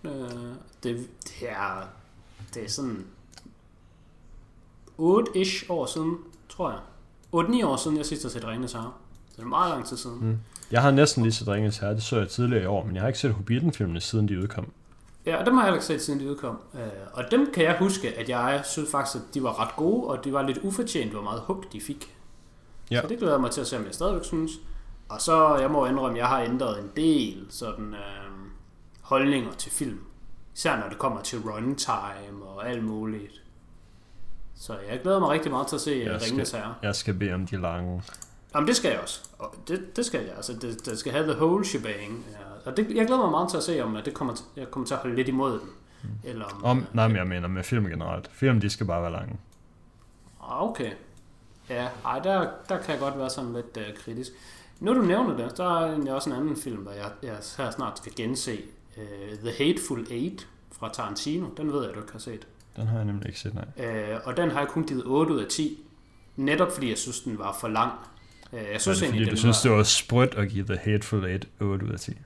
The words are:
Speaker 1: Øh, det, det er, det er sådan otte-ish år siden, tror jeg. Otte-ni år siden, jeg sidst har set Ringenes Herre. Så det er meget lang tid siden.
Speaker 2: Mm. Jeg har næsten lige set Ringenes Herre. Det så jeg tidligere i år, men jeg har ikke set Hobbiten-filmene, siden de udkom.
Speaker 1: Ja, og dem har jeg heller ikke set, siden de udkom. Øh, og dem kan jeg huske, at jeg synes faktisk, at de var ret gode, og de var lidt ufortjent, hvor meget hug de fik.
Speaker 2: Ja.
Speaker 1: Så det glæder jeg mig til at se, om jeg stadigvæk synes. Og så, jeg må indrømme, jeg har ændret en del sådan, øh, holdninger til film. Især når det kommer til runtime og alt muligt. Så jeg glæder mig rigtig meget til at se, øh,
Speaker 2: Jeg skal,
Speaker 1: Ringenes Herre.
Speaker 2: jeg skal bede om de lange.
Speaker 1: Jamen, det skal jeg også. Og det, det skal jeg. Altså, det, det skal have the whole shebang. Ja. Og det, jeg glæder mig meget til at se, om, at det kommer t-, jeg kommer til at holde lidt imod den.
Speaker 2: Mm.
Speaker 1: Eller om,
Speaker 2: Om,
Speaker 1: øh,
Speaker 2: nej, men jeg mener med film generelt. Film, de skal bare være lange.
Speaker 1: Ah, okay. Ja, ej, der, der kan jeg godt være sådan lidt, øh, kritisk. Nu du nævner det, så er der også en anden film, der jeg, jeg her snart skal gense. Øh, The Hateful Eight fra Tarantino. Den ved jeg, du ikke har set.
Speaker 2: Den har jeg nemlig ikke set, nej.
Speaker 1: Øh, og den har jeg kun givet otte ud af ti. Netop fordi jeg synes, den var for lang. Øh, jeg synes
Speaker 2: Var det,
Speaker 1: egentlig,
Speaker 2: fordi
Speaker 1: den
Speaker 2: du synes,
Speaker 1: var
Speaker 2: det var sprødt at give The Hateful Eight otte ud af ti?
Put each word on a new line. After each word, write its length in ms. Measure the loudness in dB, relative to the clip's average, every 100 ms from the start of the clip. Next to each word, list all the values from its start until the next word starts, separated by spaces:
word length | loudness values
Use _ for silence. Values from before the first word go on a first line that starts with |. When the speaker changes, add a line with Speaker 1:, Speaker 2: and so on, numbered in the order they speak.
Speaker 1:
Øh, 80 | -8 -8 -8 -10 -10 -14 -18 -8
det, 240 | -4 -4 -6 -14
det 260 | -14 -10 -8
er, 380 | -4 -4 -4 -10 -16 -20 -20 -20 -18 -14
det 120 | -10 -6
er 40 |
sådan 360 | -4 -4 -6 -8 -16 -20 -20 -20 -20 -20 -20 -20 -20 -20 -20 -20 -20 -20 -20 -20 -20 -20 0
otte-ish 680 | 6 6 6 2 0 0 -2
år 160 | -2 -2
siden, 320 | -2 -2 -2 -8 -20 -20
tror 200 | -6 -4
jeg. 100 | -4 -12 -20 -20 -20 -2
Otte-ni 320 | 0 4 4
år 120 | 4 2
siden, 200 | 2 0
jeg 80 | 0
sidst 180 | -4
har 60 | -4
set 160 | -6 -6
Ringenes 240 | -6 -6
Herre. 180 | -6 -8 -10 -20 -20 -20
Så 40 | -14
det 40 |
er 40 | -2
meget 240 | 2 2
lang 120 | 0 -4
tid 120 | -8
siden. 220 | -8 -2
Speaker 2:
Mm. 160 | 0 0 -2 -18 2
Jeg 100 | 6
har 100 | 8
næsten 320 | 10 8 8
lige 100 | 4
set 140 | 4 0
Ringenes 300 | 2 2 2
Herre. 160 | 0
Det 100 | -2
så 140 | 0 0
jeg 120 | 0
tidligere 340 | 2 2 4
i 20 | 2
år, 180 | 0 0
men 100 | 0
jeg 60 |
har 40 | 0
ikke 120 | 2
set 120 | 0
Hobbiten-filmene, 680 | 0 2 4 4 2 0 0
siden 260 | 0 2 2
de 120 | 2
udkom. 320 | -2 -4 -8 -12 -20 -20 -20 -10 -2
Speaker 1:
Ja, 120 | 2
og 60 | 6
dem 80 |
har 80 | 6
jeg 60 | 6
heller 80 | 4
ikke 80 | 2
set, 160 | -2
siden 180 | 0 -2
de 120 | -2
udkom. 260 | -4 -6 -8 -10
Øh, 80 | -10 -8 -8 -12
og 100 | -8 2
dem 200 | 4 4
kan 100 | 4
jeg 140 | 4 6
huske, 380 | 2 2 -2 -4
at 100 | -2
jeg 320 | 0 2 0 -2
synes 260 | -4 0
faktisk, 240 | 0 0 -4
at 100 | -4
de 100 | -2
var 160 | -2 0
ret 160 | -2 2
gode, 320 | 2 2 2
og 160 | -2
de 100 | 0
var 80 | 0
lidt 160 | 0 0
ufortjent, 540 | -2 -2 -2 0 -2
hvor 100 | -4
meget 200 | -6 -6
hug 220 | -4 -6 -6
de 80 | -12
fik. 320 | -8 -10 -10 -18 -20 -20 -20 -20 -20 -16 -2
Speaker 2:
Ja. 100 | 0
Speaker 1:
Så 60 | 0
det 100 | 0
glæder 160 | 4
jeg 80 | 4
mig 100 | 4
til 100 | 0
at 60 | -2
se, 100 | -4
om 80 | -4
jeg 80 |
stadigvæk 300 | -2 0 0
synes. 280 | 0 -2 -2 -6 -10 -10 -10 -16 -12
Og 120 | -4
så, 340 | 4 8 8 8
jeg 160 | 6
må 140 | 4 4
indrømme, 320 | 4 2 2
jeg 100 | 2
har 140 | 4
ændret 380 | 2 2 0 -2
en 120 | -4 2
del 500 | 4 6 2 -4 -10
sådan, 440 | -8 -8 -6 -8
øh, 60 | -8 -10 -10 -12 -12 -14 -16 -20 -20 -20 -20
holdninger 500 | 2 4 6 4 2
til 180 | -6 -6
film. 280 | -4 -4 -6 -12 -16 -12 -12 -12 -2
Især 200 | 0 0
når 100 | -2
det 80 | -2
kommer 240 | -2 -2
til 180 | -6 -6
runtime 1080 | -6 -2 -2 -2 0 -2 -2 -10 -12 -14 -14
og 240 | -10 -6
alt 140 | -4
muligt. 580 | -4 -4 -4 -6 -10 -16 -20 -20 -20 -20 -20 -20 -20 -8 -4 -4 -4 -10
Så 180 | -10 -10 -6
jeg 100 | -4
glæder 160 | 2 4
mig 100 | 6
rigtig 220 | 4 2
meget 160 | -2 -2
til 80 | -2
at 60 |
se, 100 | 0
øh, 140 | 0 0
Speaker 2:
Jeg 160 | 0
skal, 80 | 0
Speaker 1:
Ringenes 220 | 0 0
Herre. 240 | -4 -6 -4
Speaker 2:
jeg 140 | -2 0
skal 180 | 0
bede 200 | 0 0
om 140 | 0 -2
de 140 | -2
lange. 420 | -2 -2 -2 -4 -6 -14 -18 -20 -4 0
Speaker 1:
Jamen, 120 | 4
det 80 | 4
skal 160 | 2
jeg 80 | -2
også. 200 | -4 -10 -12 -12
Og 160 | -12 -12 -6
det, 280 | -6 -4 -4
det 100 | -2
skal 200 | -2 -6
jeg. 100 | -8
Altså, 180 | -10
det, 320 | -8 -8 -6 -6
det 140 | -6
skal 120 | -2
have 120 | 0 0
the 20 | 4 4
whole 200 | 4 2
shebang. 600 | -2 -4 -6 -8 -10 -12
Ja. 380 | -14 -14 -12 -6
Og 60 | 0
det, 100 | 2 2
jeg 100 | 4
glæder 140 | 4
mig 100 | 4
meget 180 | 2 2
til 80 | 0
at 60 |
se, 180 | 0 0
om, 120 | 0 -2
at 100 | -4
det 80 |
kommer 200 | -4 -4
t-, 100 | -4 -10 -12
jeg 160 | -10
kommer 160 | -6 -4
til 60 |
at 60 | -2
holde 160 | -2 0
lidt 120 | 2
imod 240 | 2 2
den. 180 | 0 -6 -18 -20 -14
Speaker 2:
Mm. 60 | -10 -10
Speaker 1:
Eller 220 | -10 -10 -10
om, 180 | -2
Speaker 2:
Om, 140 | 4 4
Speaker 1:
øh, 40 | 4
Speaker 2:
nej, 140 | 4 6
men 100 | 6
jeg 100 | 2
mener 200 | 0 -2
med 160 | -2
film 220 | 0 2 2
generelt. 400 | 0 -4 -4 -6
Film, 280 | 2 4 6
de 80 | 4
skal 160 | 0 0
bare 160 | 0
være 100 | 0
lange. 240 | -4 -6 -10 -12 -20 -20 -20 -20 -20 -20 -20 -20 -20
Speaker 1:
Ah, 200 | -8 -2 -2
okay. 220 | -2 -4 -6 -16 -20 -20 -20 -20 -20 -6
Ja, 180 | -4 -4 -4 -4
ej, 140 | -2
der, 300 | 2 2 2 -4 -4
der 80 | -4
kan 80 | -2
jeg 80 | -2
godt 180 | 0 -2
være 120 | -4
sådan 240 | -4 -4
lidt, 240 | -6 -6 -8
øh, 180 | -8 -10
kritisk. 360 | -10 -8 -8 -12 -20 -20 -20 -6
Nu 140 | 2
du 80 | 4
nævner 360 | 6 6 4 0
det, 140 | -4 -2
så 80 |
er 340 | 0 2 2 0
der 160 | 0
også 160 | -2 -2
en 60 | -2
anden 200 | -2 -2
film, 300 | -6 -8 -8
der 60 |
jeg, 180 | -8 -10 -8
jeg 140 | -10 -10 -10 -6
her 140 | -6
snart 260 | -4 -6 -6
skal 140 | -12 -6
gense. 360 | -2 -2 -4 -6 -8 -18 -20 -14
Øh, 400 | -12 -12 -12 -8
The 140 | -8 2 2
Hateful 420 | 2 0 -4 -4
Eight 360 | -4 -4 -6 -16 -20 -20
fra 180 | -10 -10
Tarantino. 540 | -6 -6 -4 -2 -2 -4 -4
Den 160 | -2
ved 120 | -2 -2
jeg, 80 | -8
du 40 |
ikke 120 | -12
har 80 | -14
set. 280 | -12 -12 -14 -20 -18 -4
Speaker 2:
Den 120 | 0
har 80 | 0
jeg 80 | 0
nemlig 220 | -2 -6
ikke 120 | -8
set, 140 | -8
nej. 320 | -8 -10 -8 -6
Speaker 1:
Øh, 340 | -4 -4 -6 -4
og 120 | 0
den 140 | 0
har 80 | 2
jeg 80 | -2
kun 140 | -2
givet 200 | -2 -2 0
otte 280 | 2 4
ud 60 | 2
af 80 | 0
ti. 320 | 0 -2 -4 -16 -20 -20 -20 -18 -2
Netop 360 | 0 4 2
fordi 180 | 2 -2
jeg 80 | -2
synes, 220 | -4 -6
den 200 | -6 -4
var 180 | -4 -4
for 80 | -2
lang. 240 | 2 2 0 -14 -20 -20 -20 -14
Øh, 60 | -10 -6
jeg 100 | -2
synes 60 | 2
Speaker 2:
Var 60 |
det, 80 | 2
Speaker 1:
egentlig, 60 | 2
Speaker 2:
fordi 160 | 4 2
Speaker 1:
den 40 | 6
Speaker 2:
du 20 |
synes, 260 | 6 6 6
Speaker 1:
var 40 |
Speaker 2:
det 60 | 6
var 60 |
sprødt 520 | 8 4 4 4 4 4
at 140 | 0
give 160 | 0 -2
The 120 | -2
Hateful 480 | 2 2 2 0 0
Eight 220 | -2 -4 -4
otte 260 | -2 0 -2
ud 60 |
af 80 | -4
ti? 120 | -6 -10